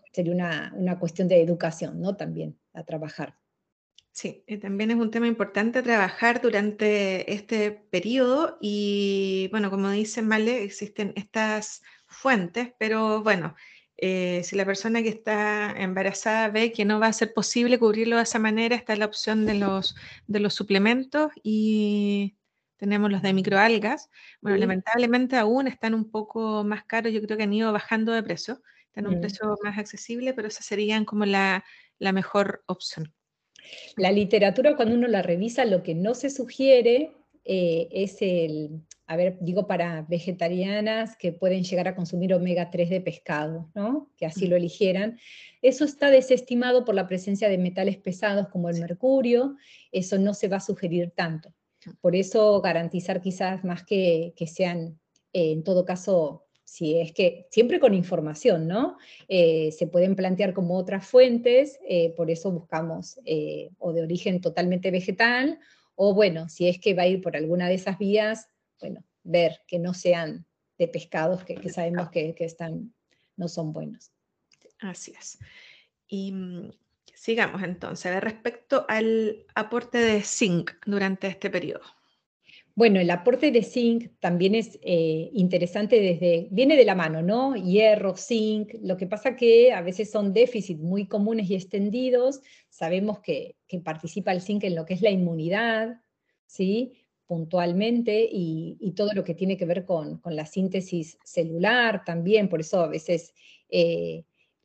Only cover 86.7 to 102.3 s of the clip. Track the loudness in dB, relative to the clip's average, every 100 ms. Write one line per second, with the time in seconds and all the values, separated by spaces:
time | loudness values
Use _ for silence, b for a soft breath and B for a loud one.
86.7 | 8 8 6 0 -2 0 0 0 -2 2
87.7 | 6 6 4 0 -4 -4 -2 0 -2 -6
88.7 | -8 -6 -4 -4 -4 -4 2 8 10 8
89.7 | 6 -4 -6 -4 -2 2 4 4 2 -6
90.7 | -6 -4 -4 -2 -2 0 0 -2 -4 -4
91.7 | -4 -2 -2 2 2 2 -2 b b b
92.7 | -8 -2 -2 -2 -4 -6 -6 -6 -18 -12
93.7 | -10 -8 -10 -10 -6 -4 -4 -2 -4 -2
94.7 | -4 -4 0 2 2 0 -2 -2 -2 0
95.7 | -2 -4 -10 _ _ _ _ _ -4 -2
96.7 | 0 -4 b b _ -8 -8 -2 -2 0
97.7 | 0 0 0 0 0 0 -2 -4 -4 -8
98.7 | -8 -8 -2 -2 -2 -4 -4 -2 -2 -2
99.7 | -2 -2 -4 -4 -10 -8 -8 -6 -2 -2
100.7 | -2 -4 -6 -6 -14 -8 -4 -2 0 2
101.7 | 4 2 0 -4 -2 2